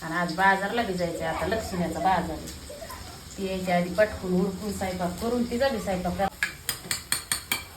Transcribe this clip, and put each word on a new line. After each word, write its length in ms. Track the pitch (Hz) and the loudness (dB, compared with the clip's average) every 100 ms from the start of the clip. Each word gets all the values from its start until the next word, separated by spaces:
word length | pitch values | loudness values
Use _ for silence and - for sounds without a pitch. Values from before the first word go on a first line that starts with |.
आणि 140 | 220 214 | -4 0
आज 180 | 175 | 0
बाजारला 480 | 160 196 190 196 240 | 4 6 6 2 0
बी 120 | 202 | 0
जायचंय, 340 | 175 170 156 160 | 0 0 -2 -2
आता 200 | 156 170 | 0 0
लक्ष्मीचा 520 | 220 - 185 165 165 | 0 -2 -2 0 2
बाजार 380 | 185 185 160 151 | 4 4 2 -4
आहे. 100 | - - - - - - - - - - | -8 -12 -12 -12 -12 -12 -12 -14 -14 -6
ती 80 | 190 | -2
यायच्या 320 | 190 180 175 | -2 4 4
आधी 160 | 180 | 4
पटकून 480 | 180 214 - 185 180 | 4 4 4 2 4
उरकून 320 | 196 - 214 | 4 0 -4
स्वयंपाक 480 | 190 190 180 175 - | -2 -2 0 -2 -2
करून 280 | 226 247 233 | 0 0 0
तिचा 180 | 240 269 | 2 2
बी 120 | 226 | 2
स्वयंपाक 380 | 185 185 180 180 | 0 0 0 0
करा. 100 | 196 - - - - - 180 - - - - - - - - | 0 0 -4 -4 -6 -6 -4 -6 -4 -6 -4 -6 -4 -6 -6